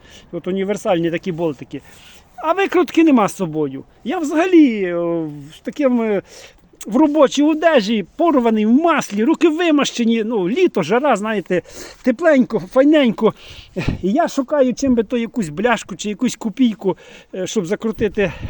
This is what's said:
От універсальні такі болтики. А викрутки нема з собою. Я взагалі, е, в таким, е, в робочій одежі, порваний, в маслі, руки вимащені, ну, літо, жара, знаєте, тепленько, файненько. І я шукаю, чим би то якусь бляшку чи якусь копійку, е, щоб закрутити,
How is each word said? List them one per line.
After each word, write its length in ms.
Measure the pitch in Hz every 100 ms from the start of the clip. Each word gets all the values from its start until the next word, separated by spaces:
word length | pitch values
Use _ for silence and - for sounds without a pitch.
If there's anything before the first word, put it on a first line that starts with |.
| - - -
От 140 | 175 180
універсальні 640 | 190 190 202 220 175 170
такі 220 | 165 196
болтики. 480 | 160 170 135 - 135 - - - - _ -
А 160 | 320
викрутки 520 | 359 381 349 285 -
нема 240 | 330 262 190
з 80 | -
собою. 480 | 180 156 147 135 - _
Я 140 | 214 370
взагалі, 640 | 294 311 381 349 294 220
е, 100 | 180 175 170 170
в 360 | 160 147 143 -
таким, 400 | - - 277 247
е, 200 | 220 202 - - - _ _ - -
в 100 | 220
робочій 460 | 311 302 262 -
одежі, 640 | 294 311 330 302 196 226 180 -
порваний, 500 | 330 277 233 220 214
в 60 |
маслі, 520 | 247 330 285 - 202
руки 240 | 233 330 330
вимащені, 760 | 302 349 294 262 - 233 226
ну, 240 | 214 240 175
літо, 340 | 285 359 -
жара, 340 | 151 226 285 214
знаєте, 460 | 214 214 165 180 - - - -
тепленько, 560 | - 240 330 277 220 208
файненько. 760 | 180 254 285 311 254 190 214 - - - - - - -
І 100 | 180
я 160 | 240 330
шукаю, 460 | - 254 302 262
чим 200 | 233 277
би 80 | 240
то 140 | 214 247
якусь 320 | 226 - 165
бляшку 480 | 147 226 226 - 170
чи 120 | 208
якусь 280 | 208 247 -
копійку, 600 | 226 - 247 202 190 170 - - -
е, 120 | 196 185
щоб 200 | 226 170
закрутити, 640 | 214 220 - 214 - 196 -